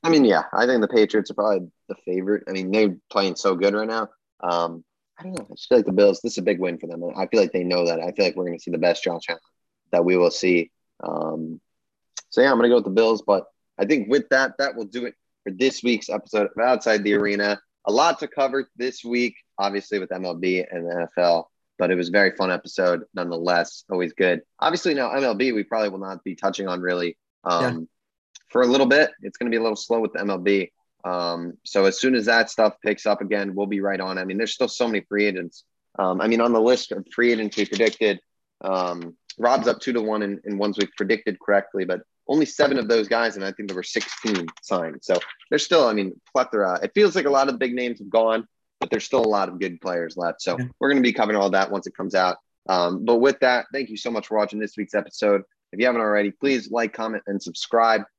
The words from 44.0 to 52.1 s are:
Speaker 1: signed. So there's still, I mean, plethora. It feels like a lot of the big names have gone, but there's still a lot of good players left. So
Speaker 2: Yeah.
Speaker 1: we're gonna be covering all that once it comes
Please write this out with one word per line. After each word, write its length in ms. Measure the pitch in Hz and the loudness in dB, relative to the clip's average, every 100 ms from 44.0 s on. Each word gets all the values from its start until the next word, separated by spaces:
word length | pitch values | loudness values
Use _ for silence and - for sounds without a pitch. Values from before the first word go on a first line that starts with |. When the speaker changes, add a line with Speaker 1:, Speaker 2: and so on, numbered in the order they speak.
| - - 113 98 82 - | -8 -8 -4 -2 -4 -12
Speaker 1:
signed. 380 | - 92 82 69 | -6 -4 -4 -8
So 160 | - 90 - - _ | -2 -2 -2 -18 _
there's 120 | 147 | -2
still, 240 | - 175 127 | 2 4 4
I 60 | |
mean, 260 | 107 95 87 _ | 2 -4 -6 _
plethora. 480 | 135 127 110 95 90 | -2 0 0 0 0
It 100 | 101 | -2
feels 200 | - 208 | 2 2
like 120 | 170 143 | 2 2
a 40 | |
lot 180 | 139 139 | 2 2
of 60 | |
the 40 | 123 | 0
big 160 | 131 | -2
names 240 | 123 123 120 | -2 -6 -8
have 100 | 101 | -2
gone, 400 | 113 113 113 113 _ _ _ | 2 2 0 -4 _ _ _
but 80 | - | -4
there's 160 | 110 | -4
still 180 | - 135 | 0 0
a 60 | 110 | 2
lot 220 | 104 95 | 0 -2
of 100 | 90 | -4
good 220 | 95 85 | -8 -6
players 340 | 95 87 82 82 | -6 -4 -6 -4
left. 240 | 87 - | -6 -4
So 160 | - 87 | -4 -4
Speaker 2:
Yeah. 100 | 127 - | -6 -4
Speaker 1:
we're 80 | 139 | 0
gonna 140 | 139 | 2
be 100 | 123 | 2
covering 240 | 107 107 107 | 2 0 2
all 140 | 98 | 2
that 200 | 95 95 | 2 0
once 160 | 98 92 | -2 -8
it 80 | |
comes 200 | - 98 | -10 -4